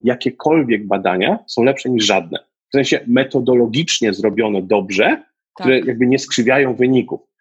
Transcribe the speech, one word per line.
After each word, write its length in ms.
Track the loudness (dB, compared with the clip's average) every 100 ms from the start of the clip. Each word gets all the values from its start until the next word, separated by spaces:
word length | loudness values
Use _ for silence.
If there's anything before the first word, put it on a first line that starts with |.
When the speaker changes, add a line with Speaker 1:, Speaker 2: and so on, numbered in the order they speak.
Speaker 1:
jakiekolwiek 840 | -2 0 -4 -2 0 2 2 -2 0
badania 520 | -2 0 0 0 -2 -4
są 160 | 0
lepsze 260 | 0 0 -2
niż 160 | -2 0
żadne. 340 | 0 -2 -12 _ _ _
W 20 |
sensie 280 | -2 0 -2 0
metodologicznie 1080 | 0 2 -2 2 2 2 0 -2 -2 -2
zrobione 480 | 0 -2 0 -2 -2
dobrze, 600 | 0 -2 0 0 0 0 -6 _ _
które 240 | -6 0 0
Speaker 2:
Tak. 100 | 0
Speaker 1:
jakby 200 | 0 2
nie 120 | 2
skrzywiają 560 | -2 -2 0 2 0 0
wyników, 460 | 2 2 0 -8 _ _